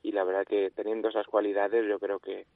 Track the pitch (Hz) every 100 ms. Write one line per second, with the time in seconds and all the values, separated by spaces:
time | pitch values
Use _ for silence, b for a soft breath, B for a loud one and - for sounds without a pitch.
0 | - 101 92 95 95 104 95 - 104 110
1 | 110 107 104 104 104 101 101 117 107 101
2 | 98 98 98 98 95